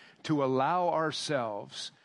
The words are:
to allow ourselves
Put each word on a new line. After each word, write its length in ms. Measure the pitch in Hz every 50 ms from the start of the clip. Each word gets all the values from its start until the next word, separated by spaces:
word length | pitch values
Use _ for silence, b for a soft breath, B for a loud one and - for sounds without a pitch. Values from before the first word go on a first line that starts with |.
| B B B B
to 220 | B - 160 143 135
allow 460 | 131 131 131 135 147 175 180 180 175
ourselves 1000 | - 156 160 156 135 - - - 151 135 120 113 104 101 123 135 - - - - - b b